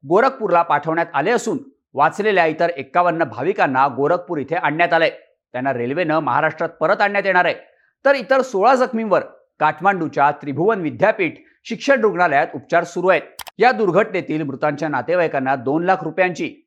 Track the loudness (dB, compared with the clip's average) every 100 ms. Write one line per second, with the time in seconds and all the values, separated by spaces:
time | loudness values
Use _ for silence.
0 | 0 2 2 0 0 2 2 0 0 -2
1 | -2 -2 0 0 -2 -6 -8 _ _ 0
2 | 0 2 0 2 2 0 -2 -2 -4 0
3 | 0 0 -4 -4 -4 0 0 2 0 0
4 | 0 0 -2 -8 -4 -2 -2 0 2 2
5 | 2 -2 _ _ _ -6 -4 -2 -4 -2
6 | 0 0 0 0 0 -2 -8 -2 0 2
7 | 2 0 2 2 2 -2 -10 _ _ _
8 | 0 0 2 0 2 2 4 4 2 -2
9 | 0 0 0 -16 _ _ -2 2 0 0
10 | -4 0 0 0 -8 -2 0 0 -4 0
11 | 0 2 -4 -6 _ _ -12 -8 0 2
12 | 2 2 2 2 0 -6 -2 -2 0 -4
13 | 2 0 0 -18 -20 2 2 2 2 2
14 | 0 -4 -4 -6 -6 -4 -4 -2 -4 -4
15 | -2 0 0 0 -2 -2 0 -2 0 -2
16 | -2 -2 -2 -2 -8 -10